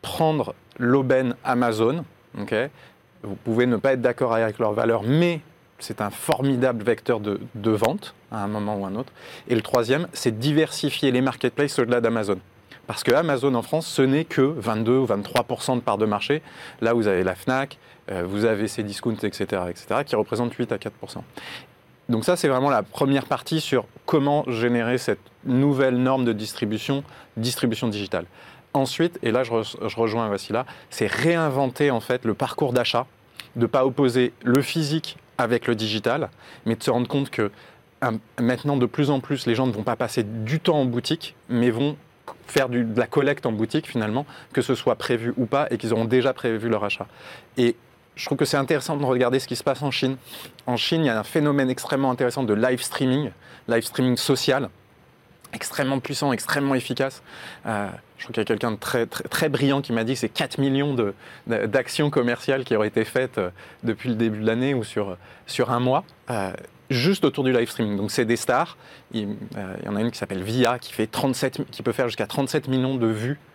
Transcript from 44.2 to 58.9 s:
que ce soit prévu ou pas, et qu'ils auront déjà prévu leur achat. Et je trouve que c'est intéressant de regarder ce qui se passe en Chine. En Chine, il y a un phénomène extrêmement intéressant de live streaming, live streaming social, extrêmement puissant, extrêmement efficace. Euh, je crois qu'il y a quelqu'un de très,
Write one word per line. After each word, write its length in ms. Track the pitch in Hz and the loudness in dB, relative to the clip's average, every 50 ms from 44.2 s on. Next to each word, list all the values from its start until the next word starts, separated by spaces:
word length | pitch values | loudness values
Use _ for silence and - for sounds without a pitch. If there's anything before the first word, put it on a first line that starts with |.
| 147 - - - - - - | -4 -6 -14 -20 -20 -4 -2
que 80 | 135 | -2
ce 140 | 120 - 131 | 2 2 0
soit 200 | - - 127 113 | 0 2 0 0
prévu 380 | - - - 131 113 113 120 - | 0 0 0 0 0 0 -2 0
ou 100 | - 127 | -2 0
pas, 200 | 110 - 139 147 - | 0 2 0 0 0
et 60 | 123 104 | -2 -4
qu'ils 120 | - 110 | 0 0
auront 140 | 110 110 113 | 0 0 2
déjà 280 | 113 127 127 120 135 123 | 4 2 4 4 2 0
prévu 360 | - - 120 113 107 107 120 | 0 -2 -2 -2 0 0 0
leur 140 | 110 104 104 | 0 0 0
achat. 240 | 101 - - 98 - - - - - - - - - - | -2 -4 -6 -8 -14 -14 -20 -20 -20 -20 -20 -20 -10 0
Et 180 | - 123 120 120 - _ _ _ _ _ _ _ | 2 2 2 2 0 _ _ _ _ _ _ _
je 100 | - - | -12 -6
trouve 120 | - 143 | -4 0
que 80 | 131 151 | 0 0
c'est 120 | - - | 2 2
intéressant 380 | 143 135 - 165 143 - - - | 0 2 2 0 0 0 -2 -2
de 80 | 143 143 | 0 2
regarder 360 | 127 131 123 127 123 127 135 | 2 4 4 4 4 4 0
ce 80 | - | 0
qui 100 | - 123 | -2 -8
se 60 | - - | -2 0
passe 180 | 147 135 - | -2 -2 0
en 100 | 147 139 | -2 -2
Chine. 240 | 127 - - 131 135 131 - - - - - - - - - | 0 0 0 -2 -2 -4 -10 -18 -18 -16 -16 -18 -20 -10 -4
En 100 | - 123 | -4 -2
Chine, 240 | 113 - - 165 160 | -2 0 0 2 2
il 60 | 160 | 2
y 20 | 135 | 2
a 100 | 113 110 | 2 0
un 40 | 104 | -2
phénomène 460 | - - 165 147 147 143 143 135 127 | 0 0 2 2 4 2 2 2 0
extrêmement 400 | 127 - - - 147 135 139 131 | 0 -4 -2 -2 0 0 2 0
intéressant 340 | 127 123 135 123 120 139 131 | 2 2 0 0 0 -2 0
de 100 | 107 104 | 2 2
live 280 | 104 117 127 127 123 | 2 4 2 2 0
streaming, 500 | - - - - 135 131 127 143 147 104 - - - - - - - | -4 -6 -2 0 2 2 2 2 0 -4 -8 -12 -20 -20 -20 -16 -4
live 160 | - 120 117 - | 0 0 0 0
streaming 320 | - - - 127 127 123 | 0 -2 0 2 2 2
social, 540 | 117 - - 135 123 - - 131 135 135 95 - - _ _ _ _ - _ _ _ _ _ - _ - - | 0 2 0 2 2 2 2 2 2 0 -4 -8 -16 _ _ _ _ -20 _ _ _ _ _ -20 _ -20 -18
extrêmement 480 | - - - - - - 143 131 139 131 | -14 -12 -10 -8 -4 -2 -2 0 0 -2
puissant, 320 | - - 143 - 151 139 | -4 -6 -6 -2 0 0
extrêmement 440 | 127 - - - - 147 139 139 135 | 0 -2 -2 -2 0 0 2 2 0
efficace. 460 | 127 123 - 131 - 139 135 - - - - - - - - - - - | 0 0 -4 -2 -2 -2 -4 -4 -12 -20 -20 -18 -18 -16 -16 -18 -10 -6
Euh, 240 | 113 110 101 101 95 90 - - _ _ | -4 -4 -4 -4 -6 -8 -14 -18 _ _
je 60 | - - | -14 -14
crois 100 | - 117 | -6 -4
qu'il 80 | 117 | -4
y 40 | 107 | 0
a 0 | |
quelqu'un 260 | - 113 101 - 117 | 0 0 0 0 -4
de 60 | 107 | -4
très, 280 | - - - | -4 -6 -2